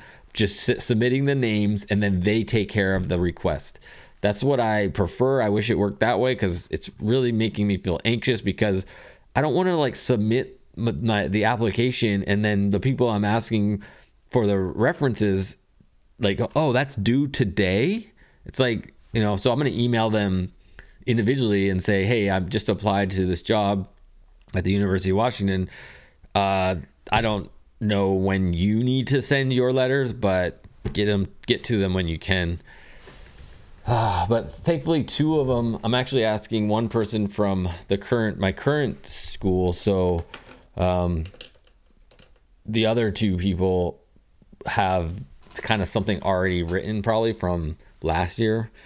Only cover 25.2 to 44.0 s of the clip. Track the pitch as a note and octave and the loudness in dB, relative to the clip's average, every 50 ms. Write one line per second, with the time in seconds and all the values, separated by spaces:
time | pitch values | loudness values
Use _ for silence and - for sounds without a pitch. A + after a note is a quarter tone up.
25.2 | A#2 B2+ A2+ - G2+ G2 F#2+ F#2 F#2 - - - - - - - - - _ - | 0 0 -2 -2 -2 -2 0 -2 -4 -6 -8 -18 -20 -20 -20 -20 -20 -20 _ -20
26.2 | - - - G2+ G2 G2 G2 F#2+ F#2 F#2 F#2+ D#2 C2+ - _ _ - - G2+ A2+ | -12 -4 0 0 2 2 2 0 0 0 -2 -4 -6 -12 _ _ -6 -2 0 0
27.2 | A2+ A2 G#2+ G2 - - - - - _ _ - A2 G#2 G#2 G2 G2 F#2+ G2 F#2+ | 0 0 -2 -2 -6 -10 -16 -20 -20 _ _ -4 -2 0 2 2 2 2 2 2
28.2 | F#2+ F#2+ F#2+ F#2+ F#2+ F2+ E2+ E2+ F#2+ G#2 G#2+ A2 B2 B2+ C3 C3+ B2 - D#3 C3 | 2 2 2 2 2 0 0 2 2 2 2 2 2 0 0 0 0 0 0 0
29.2 | B2 - C#3+ C3+ C3+ C3 B2+ B2+ B2 B2+ B2+ C3 B2+ B2+ C3+ C#3 C3 A#2 - A#2+ | 0 0 0 0 0 0 2 2 2 2 2 2 2 2 2 0 0 -2 -4 -2
30.2 | - G2 F#2 F#2 F2+ E2+ - - - - - - - - - G2+ G#2 G#2 G#2 G2 | 0 2 2 2 0 -2 -4 -8 -20 -20 -18 -10 -10 -6 -2 -2 0 2 2 0
31.2 | F#2+ - - - - - A#2 - - - A#2+ G2+ G2 F#2+ F#2 F#2+ F2+ E2 E2 D#2+ | 0 -2 -6 -10 0 0 0 0 0 -2 0 0 0 0 0 0 -2 -2 -4 -4
32.2 | - - F#2+ F#2 F2 E2+ F2 E2+ - - - - - - - - - - - - | -2 -2 0 0 0 -2 -4 -6 -10 -18 -20 -20 -20 -20 -20 -20 -20 -20 -20 -20
33.2 | - - - - - - - - - - - - - - A#2+ A2+ A2+ G#2 - - | -20 -20 -20 -20 -20 -20 -20 -20 -20 -20 -18 -8 -2 0 0 2 2 0 0 0
34.2 | - G2 A#2 A2+ - - - - - E3+ E3+ C#3+ C3+ D#3 E3 D3+ A#2 - - - | 0 0 0 0 -2 -6 -10 -4 0 0 0 0 0 0 0 0 0 -2 0 0
35.2 | D3+ D#3 D#3+ D3+ C3+ B2+ B2 A#2+ A#2 A#2 A2 - - A2+ A#2+ B2 B2+ - C3+ B2+ | 2 2 2 2 2 2 0 0 0 -2 -4 -2 -2 0 0 0 0 0 0 2
36.2 | A2 A2 G#2+ G#2 - - A2+ A2 G#2 G#2+ G#2+ A2 A#2 G#2+ - A#2 G#2+ G2+ A2+ G#2+ | 2 2 0 -2 -4 -2 -2 0 2 2 2 0 0 0 0 0 0 0 0 -2
37.2 | G2+ G2+ - - G#2 G2 F#2+ F#2 F2+ E2+ E2 - - - G2 G2 - - B2 A#2 | -2 -2 0 0 0 2 2 0 -2 -2 -4 -6 -4 -2 -2 -2 0 0 0 0
38.2 | A2 G#2+ - - G#2 F#2+ F#2+ - - C#3 D3 D3+ C#3 G#2+ G2+ - - - - - | 0 -2 -2 0 0 -2 -2 0 0 0 0 0 0 -2 -4 -8 -12 -14 -12 -10
39.2 | - - - - - F#2+ F#2 F#2 F#2 F2+ E2 - - G#2 G2 F#2+ F2+ F2+ F2 E2 | -10 -10 -8 -2 0 0 2 2 2 0 -2 0 0 2 2 4 2 2 0 -2
40.2 | - - - - - - - - - - - - F2+ F2+ F2+ F2+ F2+ F2 F2 D#2+ | -4 -8 -16 -20 -20 -20 -20 -20 -20 -12 -4 0 0 2 2 2 0 0 0 -2
41.2 | E2 - - - - - - - _ - _ _ _ _ _ _ - - - - | -4 -8 -10 -18 -18 -20 -20 -20 _ -20 _ _ _ _ _ _ -20 -20 -20 -20
42.2 | - - - _ _ _ _ _ - - G#2+ A2+ A2 A2 A#2 A#2+ A2+ G#2 - - | -20 -20 -20 _ _ _ _ _ -10 -4 0 2 2 2 2 2 0 0 0 0
43.2 | A2 G2+ F2+ F2 F2+ G2+ F2 E2+ F#2+ F#2 F#2 F2+ F2 E2+ - - | 0 0 0 0 0 0 0 2 0 2 2 2 0 -2 -4 -10